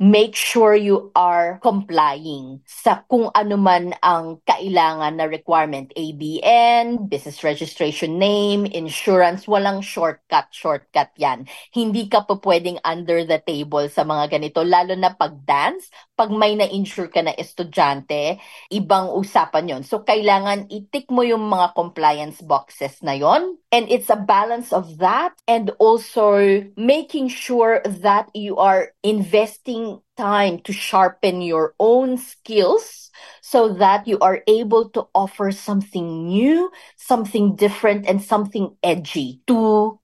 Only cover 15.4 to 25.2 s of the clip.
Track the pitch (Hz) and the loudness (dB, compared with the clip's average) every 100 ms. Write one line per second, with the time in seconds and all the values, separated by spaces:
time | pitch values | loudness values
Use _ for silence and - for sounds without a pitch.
15.4 | 139 143 175 370 - - _ - 214 214 | -2 0 0 -4 -14 -20 _ -2 -2 0
16.4 | 214 208 196 196 196 - 170 214 156 156 | 0 0 -2 -2 -6 -8 -4 -2 -2 -6
17.4 | 143 - 175 165 147 139 135 147 147 196 | -10 -10 -6 0 0 0 -6 -4 -4 -6
18.4 | - - - 202 - 190 185 160 196 185 | -12 -20 -8 -6 0 0 0 -4 0 0
19.4 | 160 156 170 131 143 214 208 214 208 196 | 0 0 -2 -8 -6 -4 0 0 2 2
20.4 | 202 202 202 208 196 285 262 247 240 226 | 0 -4 -8 -16 -10 -10 -4 0 0 0
21.4 | 214 185 175 - 170 - 156 147 151 - | 0 0 0 0 -4 0 0 0 -6 -12
22.4 | 156 139 - - 135 - 151 139 151 277 | -4 -4 -4 -10 -10 -8 -6 0 2 2
23.4 | 370 349 _ 240 226 247 - 214 202 196 | 0 -10 _ 0 2 0 0 -2 2 2
24.4 | 214 233 240 185 170 156 185 233 | 0 -4 -4 -4 -4 -2 0 0